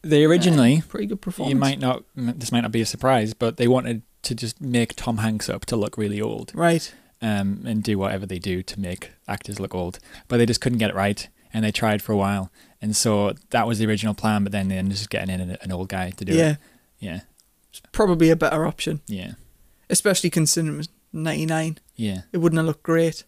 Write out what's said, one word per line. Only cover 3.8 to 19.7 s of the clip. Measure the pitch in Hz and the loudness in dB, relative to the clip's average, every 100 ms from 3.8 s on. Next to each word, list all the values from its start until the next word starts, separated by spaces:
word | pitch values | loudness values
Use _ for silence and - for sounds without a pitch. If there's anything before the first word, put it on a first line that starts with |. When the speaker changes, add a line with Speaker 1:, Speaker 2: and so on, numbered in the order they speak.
| 120 113 - _ | 2 -6 -8 _
Speaker 1:
to | - 117 | -8 -6
just | 117 - | -6 -8
make | 143 123 117 - | -2 0 0 -4
Tom | - 113 | -4 -2
Hanks | 110 107 - | 0 -2 -4
up | - - | -6 -4
to | 117 | -2
look | 104 - | -2 -2
really | 107 104 | -4 -2
old. | 110 107 - - | -4 -6 -8 0
Speaker 2:
Right. | 170 165 - - _ _ | 2 2 -2 -16 _ _
Speaker 1:
Um, | 113 104 98 101 123 | -2 0 -2 -4 -4
and | 110 | -4
do | 104 104 | 0 0
whatever | 98 98 95 | 0 -4 -6
they | 92 | -6
do | 98 92 | -4 -4
to | 92 - | -6 -8
make | 95 90 - _ - | -8 -8 -12 _ -10
actors | 101 - 101 | -10 -8 -8
look | 95 95 | -6 -6
old. | 90 95 - - _ | -6 -8 -18 -20 _
But | 120 | 2
they | 117 | 2
just | 117 | 2
couldn't | 131 123 | 0 0
get | 107 | 0
it | 95 | 2
right, | 98 104 - _ _ | 0 -2 -8 _ _
and | 110 | -4
they | 110 | -2
tried | - 113 104 | 0 0 0
for | - | 0
a | 104 | 0
while. | 98 101 92 _ _ _ | 2 0 -4 _ _ _
And | 107 104 | -4 0
so | 120 104 101 - _ | 2 2 0 -2 _
that | 127 113 | 0 0
was | 110 | 0
the | 110 | 0
original | 107 110 | 0 -2
plan, | 101 110 107 | -2 0 0
but | 101 | 0
then | 101 95 | -2 -2
they | 95 | -2
ended | 95 | -2
up | 98 | -4
just | 104 | -4
getting | 104 95 | -6 -4
in | 92 | -4
an, | 90 90 | -6 -8
an | - | -8
old | 90 95 | -6 -6
guy | 95 90 | -6 -6
to | 92 95 | -8 0
do | |
Speaker 2:
Yeah. | 160 156 | 2 2
Speaker 1:
it. | 147 _ _ _ _ | 0 _ _ _ _
Yeah. | 98 85 - _ _ _ _ | -12 -12 -14 _ _ _ _
Speaker 2:
It's | - _ | -20 _
probably | - 214 170 160 | 0 2 6 6
a | 160 | 6
better | 160 156 160 | 2 0 -2
option. | 151 - 151 - | -4 -6 -6 -6
Speaker 1:
Yeah. | 98 90 101 - _ _ | -10 -8 -14 -20 _ _